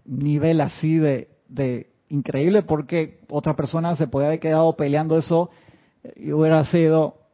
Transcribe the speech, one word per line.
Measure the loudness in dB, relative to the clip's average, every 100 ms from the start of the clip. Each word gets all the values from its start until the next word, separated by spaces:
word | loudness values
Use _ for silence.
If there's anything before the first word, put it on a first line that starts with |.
nivel | -12 -6 -2 0 2 2
así | 0 -2 -2 2
de, | 2 0 -6 _ _
de | -6 -4 -4 -10 _ _
increíble, | -6 -4 -2 2 2
porque | 0 -4 -2 -4 -4 -10 -8
otra | -4 -2
persona | -2 -4 -4 -4 -2
se | -2
podía | -2 -2
haber | -2
quedado | 0 2 2 2
peleando | 0 0 2 0
eso | 2 0 0 -6 _ _ _ _ -20
y | -14 -4
hubiera | 0 4 4 4
sido | 2 4 4 0 -4 _